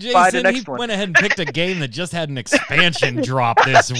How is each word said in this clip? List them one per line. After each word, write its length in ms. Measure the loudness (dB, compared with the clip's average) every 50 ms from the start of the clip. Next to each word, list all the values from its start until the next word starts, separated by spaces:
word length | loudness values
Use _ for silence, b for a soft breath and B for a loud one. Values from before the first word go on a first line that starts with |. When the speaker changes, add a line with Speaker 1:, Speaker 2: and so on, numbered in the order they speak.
| -4 2
Speaker 1:
buy 200 | 4 6 6 6
the 80 | 4 2
Speaker 2:
Jason. 40 | 2
Speaker 1:
next 200 | 2 0 0 -4
Speaker 2:
He 60 | -6
Speaker 1:
one. 80 | -6 -6
Speaker 2:
went 120 | -4 -4
ahead 180 | -2 -4 -4 0
and 60 | 0
picked 240 | 0 2 2 -2 -2
a 60 | -4
game 360 | -4 -2 -2 -2 -2 -2 -4
that 80 | -6 -6
just 240 | -6 -8 -8 -6
had 180 | -6 -6 -6 -6
an 80 | -6 -8
expansion 760 | -4 -2 -2 -2 0 0 0 2 2 2 0 0 -2 -2 -2
<laughs> 60 | -2
drop 400 | -4 -2 0 0 2 2 4 2 2
this 280 | 4 4 4 4 2 -2